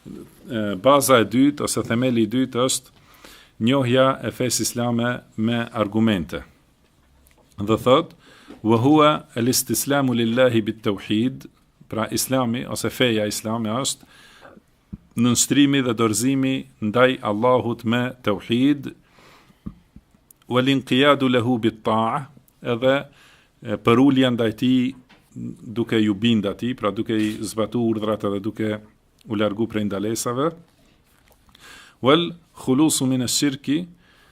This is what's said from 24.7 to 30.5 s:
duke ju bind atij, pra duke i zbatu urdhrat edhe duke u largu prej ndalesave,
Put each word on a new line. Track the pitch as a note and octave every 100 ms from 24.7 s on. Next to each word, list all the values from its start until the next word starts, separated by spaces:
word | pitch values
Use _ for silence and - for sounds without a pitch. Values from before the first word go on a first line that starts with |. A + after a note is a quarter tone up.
| B2+ B2+ - _ - _ B2+ A#2+ - - G#2+
duke | A2+ A#2
ju | G#2+
bind | F#2+ A#2 A2 G2
atij, | F#2 A#2
pra | B2+ G#2
duke | G2 G#2 A2
i | G#2+ A2
zbatu | G#2 A2 G#2 B2
urdhrat | A2+ A2 G#2+ G#2
edhe | G#2 G2+
duke | G#2 G2+ A2 G#2+ G#2+ _ _ _ -
u |
largu | G#2 G#2+ G2+ A2+
prej | A2
ndalesave, | G#2 G2 G#2 A2+ B2+ A#2+ D#3